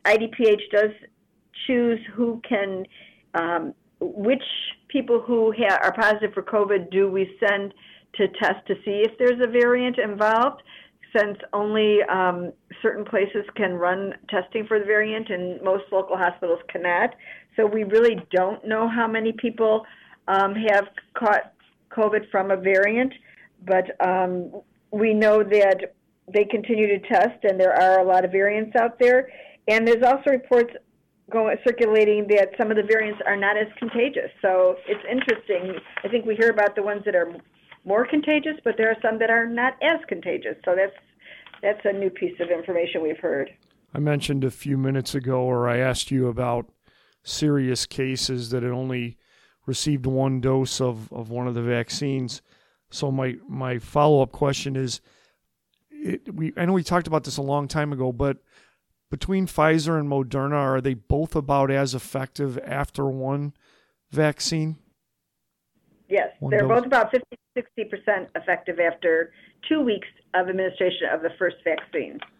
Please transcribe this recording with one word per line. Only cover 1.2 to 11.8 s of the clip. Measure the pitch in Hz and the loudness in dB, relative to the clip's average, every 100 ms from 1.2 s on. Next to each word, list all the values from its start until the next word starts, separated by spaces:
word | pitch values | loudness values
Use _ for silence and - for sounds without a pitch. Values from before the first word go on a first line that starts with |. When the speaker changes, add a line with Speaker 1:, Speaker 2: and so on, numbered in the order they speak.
| _ _ _ - - | _ _ _ -12 -2
Speaker 1:
choose | 247 240 226 208 202 | 2 2 0 -4 -4
who | 233 233 - | -4 -4 -4
can, | 214 196 190 190 - - _ _ | -4 -2 -6 -10 -16 -20 _ _
um, | 165 165 170 156 - _ - | -4 -2 -2 -4 -12 _ -10
which | 180 208 208 269 - - - - - | -8 -2 0 0 -2 -10 -10 -12 -6
people | 277 240 233 | -4 0 0
who | 233 233 220 220 | 0 2 2 2
ha-, | 214 190 | 2 2
are | 190 | 2
positive | 208 214 214 214 196 | 2 2 2 -2 -4
for | |
covid | 196 214 202 196 170 | -2 0 2 0 0
do | 185 196 | 2 2
we | 190 185 - | 2 -2 0
send | 208 202 202 - - - _ - | 0 0 -4 -12 -20 -20 _ -2
to | 190 - | -2 0
test | 180 196 - | -2 -2 -4
to | 190 214 | -6 -4
see | 202 226 | 0 0
if | 226 | 2
there's | 247 240 | 2 2
a | 240 | 2
variant | 240 240 247 247 247 | 4 4 4 0 -2
involved, | 208 202 214 226 269 - - - - _ - 220 | -2 0 2 4 2 -2 -18 -20 -20 _ -4 0
since | 208 202 - | 0 -2 -6
only, | 208 214 214 | -4 0 2